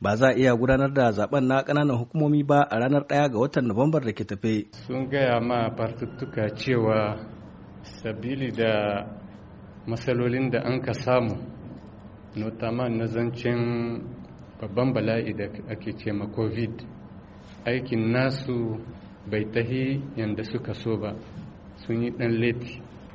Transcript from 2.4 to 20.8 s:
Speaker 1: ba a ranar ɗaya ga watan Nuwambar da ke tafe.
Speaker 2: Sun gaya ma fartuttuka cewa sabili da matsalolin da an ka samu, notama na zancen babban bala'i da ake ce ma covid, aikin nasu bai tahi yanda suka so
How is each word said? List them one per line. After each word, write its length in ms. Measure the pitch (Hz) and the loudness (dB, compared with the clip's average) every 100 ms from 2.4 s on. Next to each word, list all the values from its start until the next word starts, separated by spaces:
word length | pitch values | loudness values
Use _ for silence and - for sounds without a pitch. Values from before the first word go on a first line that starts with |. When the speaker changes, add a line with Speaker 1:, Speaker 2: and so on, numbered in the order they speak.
Speaker 1:
ba 200 | 143 143 | 6 6
a 160 | 143 110 | 6 4
ranar 260 | 131 143 143 | 4 4 4
ɗaya 220 | 143 147 | 2 4
ga 60 | 110 | 4
watan 280 | 143 147 120 | 2 2 2
Nuwambar 340 | 104 147 156 113 | 4 4 4 0
da 60 | |
ke 100 | 104 101 | -4 -4
tafe. 400 | 101 113 107 - - - | -2 0 0 -2 -12 -8
Speaker 2:
Sun 220 | 127 131 | -4 -2
gaya 300 | 139 127 117 | 2 4 4
ma 280 | 120 120 113 - | 2 2 0 0
fartuttuka 760 | 113 - 117 - 135 113 104 - | -4 -4 -8 -6 -6 -2 -2 -2
cewa 640 | 131 120 110 107 107 107 - - - - - - | 0 2 4 2 2 -4 -10 -14 -16 -18 -18 -18
sabili 680 | - - 113 101 117 135 127 | -18 -10 -8 -6 -6 -4 -4
da 540 | 107 113 107 104 101 - - - - - - - - - | 2 2 4 2 -2 -6 -12 -16 -18 -18 -18 -18 -14 -6
matsalolin 640 | 113 135 120 123 127 131 | -4 0 2 2 2 0
da 80 | 117 | 0
an 180 | 117 127 | 0 -2
ka 120 | 127 | -2
samu, 420 | 107 - 127 113 98 - - - - - - - - - 104 | -2 4 4 4 -2 -8 -12 -14 -14 -16 -18 -18 -18 -12 -6
notama 520 | 110 - 113 120 123 | -6 -4 -4 -2 0
na 160 | 113 113 | 0 -2
zancen 920 | 113 117 120 120 120 120 117 117 117 - - - - - - | 0 -2 0 0 0 0 0 -2 -4 -8 -12 -14 -16 -18 -12
babban 320 | 107 107 131 | -4 0 2
bala'i 400 | 113 107 113 107 | 2 2 0 -2
da 120 | 98 98 - - | -4 -6 -8 -10
ake 260 | 104 107 - | -8 -8 -6
ce 140 | 110 | -4
ma 140 | 101 101 | -4 -4
covid, 580 | - 107 107 123 - - - - - - - - - 117 | -2 -2 -2 -4 -6 -14 -16 -18 -18 -18 -20 -20 -6 -2
aikin 460 | 127 127 113 110 | -2 0 0 2
nasu 640 | 123 131 131 - 120 113 110 - - - - 104 | 4 2 0 -4 -2 -2 -6 -10 -16 -18 -14 -4
bai 140 | 107 107 | -2 0
tahi 480 | 117 117 131 131 139 - 117 | 0 0 0 0 -2 -4 -4
yanda 280 | 107 104 | -2 -2
suka 300 | 113 - - | -4 -6 -6
so 200 | 104 | -4